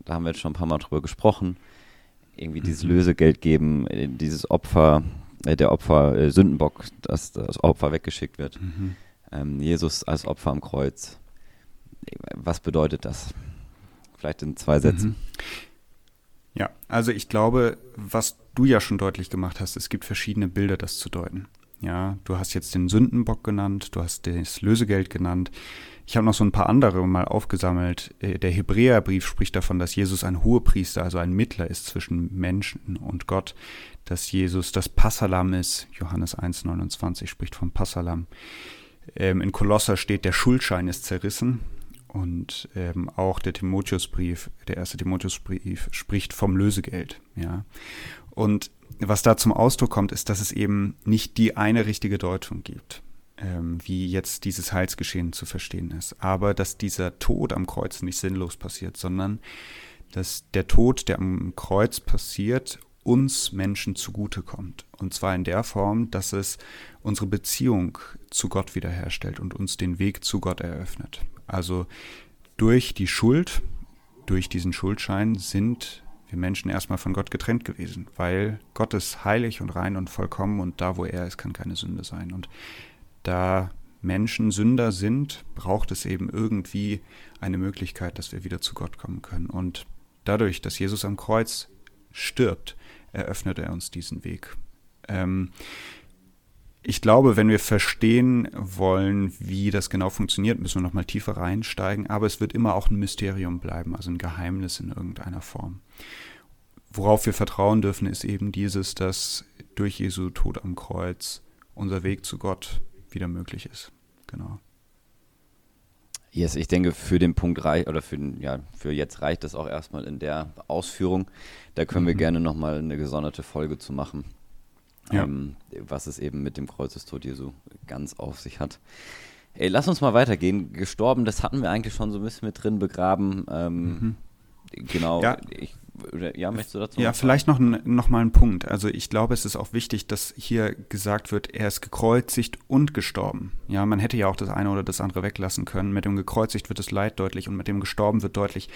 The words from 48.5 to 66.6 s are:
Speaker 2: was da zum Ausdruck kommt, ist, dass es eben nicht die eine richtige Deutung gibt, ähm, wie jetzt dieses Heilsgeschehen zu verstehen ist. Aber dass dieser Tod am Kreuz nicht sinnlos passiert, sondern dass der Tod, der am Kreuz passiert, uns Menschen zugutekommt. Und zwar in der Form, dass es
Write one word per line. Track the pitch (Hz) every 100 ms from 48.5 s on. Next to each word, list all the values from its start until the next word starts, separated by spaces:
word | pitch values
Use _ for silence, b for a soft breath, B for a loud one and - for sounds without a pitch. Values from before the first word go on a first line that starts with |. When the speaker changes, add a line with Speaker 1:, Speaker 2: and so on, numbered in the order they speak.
| 104 - - - -
Speaker 2:
was | 101 107
da | 117 110
zum | 113
Ausdruck | - 120 - 120
kommt, | - 101
ist, | - -
dass | 104
es | 101
eben | 107 104 101 98 -
nicht | - 107 - -
die | 110 -
eine | 107 113 107
richtige | 104 107 98
Deutung | 92 92 - 85
gibt, | - - - - - - - -
ähm, | 95 87 85 85
wie | - 92 92
jetzt | 95 - - 101
dieses | 90 87
Heilsgeschehen | 92 92 - - 90 85
zu | - -
verstehen | - - 92 85
ist. | 82 - -
Aber | 95 95 101
dass | 98 95 -
dieser | 101 - 90 -
Tod | - - -
am | - 92
Kreuz | - 101 -
nicht | 90 90
sinnlos | 95 95 87 -
passiert, | - - 87 -
sondern | 92 92 95 110 B B B B B B -
dass | - - - -
der | 98 92
Tod, | - 120 127 -
der | -
am | 92 92 90 -
Kreuz | - 98 113 -
passiert, | - - - - 101 127 - - - _
uns | - 123 135 - -
Menschen | 98 95 98 - 92
zugutekommt. | - 101 101 - - - 98 - - -
Und | 98
zwar | - 98 92
in |
der | 87 92
Form, | 113 104 101 110 117
dass | 107 95
es | 98 98 -